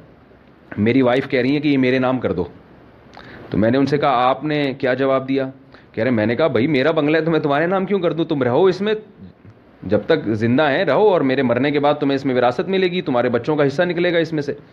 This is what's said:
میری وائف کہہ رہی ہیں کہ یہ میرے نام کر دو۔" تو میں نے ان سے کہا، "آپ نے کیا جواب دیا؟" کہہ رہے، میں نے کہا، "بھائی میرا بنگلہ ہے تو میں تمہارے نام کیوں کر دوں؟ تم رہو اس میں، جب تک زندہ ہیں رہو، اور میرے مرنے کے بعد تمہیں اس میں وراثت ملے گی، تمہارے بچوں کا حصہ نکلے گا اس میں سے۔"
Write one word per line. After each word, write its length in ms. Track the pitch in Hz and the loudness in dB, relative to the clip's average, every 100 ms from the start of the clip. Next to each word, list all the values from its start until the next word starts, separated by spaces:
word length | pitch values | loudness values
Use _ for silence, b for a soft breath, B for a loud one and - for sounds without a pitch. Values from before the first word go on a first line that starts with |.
| - - - - - - - - | -20 -20 -20 -20 -20 -20 -14 -2
میری 240 | 107 127 | 2 4
وائف 280 | 123 127 135 | 4 2 0
کہہ 100 | 131 | -2
رہی 120 | 123 | 0
ہیں 80 | 147 | 0
کہ 80 | 147 | 0
یہ 100 | 139 | 2
میرے 220 | 127 131 | 2 2
نام 200 | 127 131 | 0 -2
کر 140 | 107 | -2
دو۔" 100 | 90 - - - - - - - B B B - | -4 -6 -10 -20 -20 -20 -20 -20 B B B -6
تو 80 | - | 0
میں 140 | 107 | 0
نے 60 | 131 | 2
ان 80 | 139 | 0
سے 120 | 143 | 0
کہا، 120 | 147 | 0
"آپ 340 | 123 127 135 | 2 2 0
نے 300 | 151 151 139 131 | -2 -2 -4 -2
کیا 160 | 131 | -2
جواب 360 | 127 135 135 127 | 0 0 0 0
دیا؟" 200 | 135 131 131 - B B | -4 -4 -10 -20 B B
کہہ 120 | - | -6
رہے، 80 | 117 | -2
میں 140 | 117 107 | 0 0
نے 100 | 120 | 0
کہا، 120 | 160 | 0
"بھائی 200 | 117 131 | 2 2
میرا 240 | 143 135 | 2 2
بنگلہ 260 | 160 147 160 | 2 2 0
ہے 40 | |
تو 100 | 160 | 0
میں 80 | 156 | 0
تمہارے 260 | 151 139 170 | 0 0 0
نام 200 | 190 185 | -2 -2
کیوں 140 | 196 | -2
کر 140 | 175 | -2
دوں؟ 120 | 156 165 | -2 -2
تم 180 | 151 | -2
رہو 220 | 123 123 190 | 0 2 2
اس 160 | 175 | 2
میں، 120 | 208 214 - - 190 - - - - - | -2 -4 -6 -20 -20 -20 -20 -20 -20 -16
جب 160 | 92 104 - | -2 -2 2
تک 220 | 160 101 | 0 0
زندہ 360 | 110 117 127 | -2 0 2
ہیں 220 | 151 135 - | 2 0 0
رہو، 240 | 139 214 | 2 4
اور 120 | 175 | 4
میرے 200 | 135 127 | 2 0
مرنے 300 | 131 - 143 | 0 0 0
کے 80 | 143 | 0
بعد 140 | 143 | 0
تمہیں 220 | 147 143 139 | 0 0 -2
اس 100 | 135 | 0
میں 100 | 127 | 2
وراثت 340 | 120 127 175 | 2 0 -2
ملے 180 | 190 185 | 0 0
گی، 140 | 180 | -2
تمہارے 280 | 175 123 123 | -2 0 0
بچوں 260 | 117 117 151 | 0 -2 0
کا 120 | 143 | 0
حصہ 160 | 139 | 0
نکلے 300 | 180 170 175 | -2 0 0
گا 40 | 170 | 0
اس 160 | 160 | -2
میں 80 | 160 | -4
سے۔" 120 | 143 - B | -6 -8 B